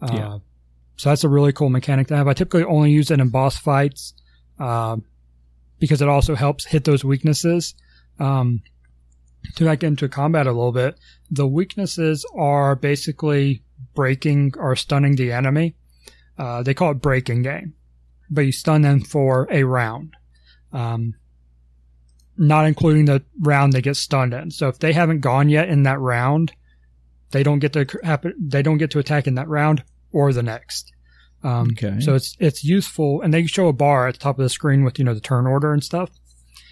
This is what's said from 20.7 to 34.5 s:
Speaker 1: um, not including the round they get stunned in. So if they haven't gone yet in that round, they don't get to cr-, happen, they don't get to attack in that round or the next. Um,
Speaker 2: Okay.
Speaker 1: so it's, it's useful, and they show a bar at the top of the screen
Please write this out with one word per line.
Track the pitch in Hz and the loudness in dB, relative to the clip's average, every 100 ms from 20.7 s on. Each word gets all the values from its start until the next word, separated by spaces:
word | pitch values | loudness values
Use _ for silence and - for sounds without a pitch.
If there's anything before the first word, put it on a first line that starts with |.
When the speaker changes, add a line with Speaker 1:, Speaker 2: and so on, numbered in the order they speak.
Speaker 1:
um, | 131 117 117 117 107 _ _ _ _ _ _ _ _ _ _ _ - | -8 -6 -4 -6 -8 _ _ _ _ _ _ _ _ _ _ _ 0
not | 151 151 156 | 2 4 2
including | 147 165 151 147 | 2 2 4 4
the | 139 - 294 | 2 -2 -4
round | 151 143 139 | 0 2 4
they | 131 | 2
get | 135 143 | 0 -4
stunned | - 135 127 | -2 -2 -2
in. | 123 170 | -4 -10
So | - 139 | -6 -4
if | - | -2
they | 160 | 0
haven't | 160 165 156 | 2 2 0
gone | 131 131 147 | 0 2 4
yet | 151 180 | 4 2
in | 147 | 2
that | 139 139 | 2 0
round, | 127 120 127 151 165 - _ _ _ _ _ _ _ | -2 0 0 0 0 -4 _ _ _ _ _ _ _
they | 139 | -2
don't | 139 143 | 2 2
get | 143 | 0
to | 147 135 | -2 -4
cr-, | - | -4
happen, | 170 151 170 269 | -2 -2 -4 -8
they | 156 139 | -4 -2
don't | 143 156 | 0 0
get | 156 | 0
to | 151 | -2
attack | 139 147 139 | -2 -2 -2
in | 127 | -4
that | 156 | -4
round | 147 151 156 - _ _ | -2 0 0 -4 _ _
or | 160 143 | 0 0
the | 123 | 0
next. | 120 113 - - - _ _ _ _ _ | -2 -6 -12 -14 -16 _ _ _ _ _
Um, | 135 120 117 | -4 -2 -2
Speaker 2:
Okay. | 113 104 101 | -2 -4 -2
Speaker 1:
so | 147 135 | 0 0
it's, | - - | -2 -2
it's | 160 - | -2 0
useful, | 147 190 - - 151 143 | 0 0 0 -2 -2 0
and | 202 | 2
they | 165 170 | 2 0
show | - 175 | 0 0
a | |
bar | 135 143 139 127 | 2 2 2 0
at | - | -2
the | |
top | 143 131 | -4 -2
of | |
the | |
screen | 127 | -2